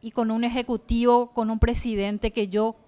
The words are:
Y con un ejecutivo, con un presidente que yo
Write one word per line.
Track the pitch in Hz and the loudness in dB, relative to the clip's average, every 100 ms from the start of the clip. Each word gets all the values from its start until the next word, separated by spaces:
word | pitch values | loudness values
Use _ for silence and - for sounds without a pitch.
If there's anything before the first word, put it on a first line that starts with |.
Y | 226 | -8
con | 233 226 | -4 -2
un | 220 | 0
ejecutivo, | 240 240 240 226 - 233 240 240 240 | -2 -2 -4 -6 -2 2 4 4 2
con | - 220 | -4 -2
un | 220 | 2
presidente | 220 240 247 214 196 208 226 | 2 0 -4 -2 -2 -2 -4
que | 214 202 | -4 -2
yo | 202 220 220 | 0 -2 -4